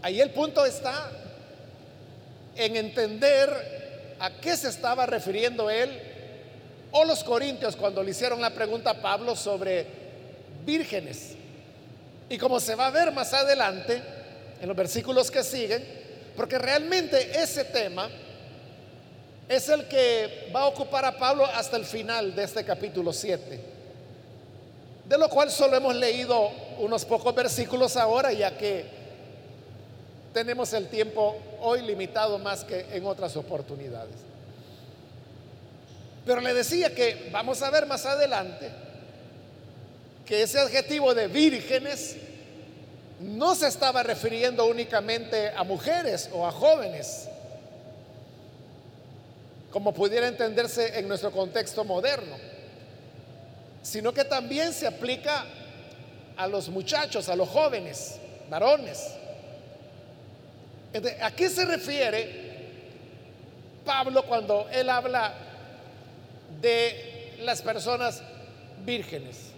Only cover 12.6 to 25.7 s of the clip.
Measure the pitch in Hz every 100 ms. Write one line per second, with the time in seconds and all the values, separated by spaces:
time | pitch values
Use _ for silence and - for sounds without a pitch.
12.6 | - 220 262 285 339 285 247 269 277 277
13.6 | 214 190 - 240 - - - - - -
14.6 | 180 185 180 233 233 254 247 277 262 262
15.6 | 220 233 262 - - - - - - 262
16.6 | 254 285 311 370 320 269 247 294 330 -
17.6 | 269 247 208 180 214 - - - - -
18.6 | - - - - - - - - - 254
19.6 | 277 302 - 269 247 226 214 - - 240
20.6 | 277 277 269 277 262 254 254 285 269 233
21.6 | 220 233 196 220 220 233 202 185 202 226
22.6 | 208 180 214 185 175 160 220 175 - 135
23.6 | 113 - - - - - - - - -
24.6 | - - - - - 294 311 269 285 -
25.6 | 277